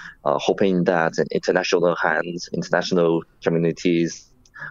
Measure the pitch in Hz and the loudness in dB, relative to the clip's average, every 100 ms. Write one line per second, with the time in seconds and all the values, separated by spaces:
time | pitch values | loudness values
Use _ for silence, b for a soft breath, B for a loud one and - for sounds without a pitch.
0 | B B - 69 - 92 101 90 87 87 | B B -2 0 0 0 2 2 2 2
1 | 80 - - 87 - 90 90 90 87 82 | 0 -2 -2 -2 0 0 2 2 2 2
2 | 87 78 82 87 - 87 85 90 87 92 | 0 0 -2 -6 -8 -6 -2 -2 0 2
3 | 85 82 - _ 95 85 85 80 90 85 | 2 2 -2 _ -2 0 0 0 0 2
4 | 82 - - _ _ - B | 0 -4 -18 _ _ -18 B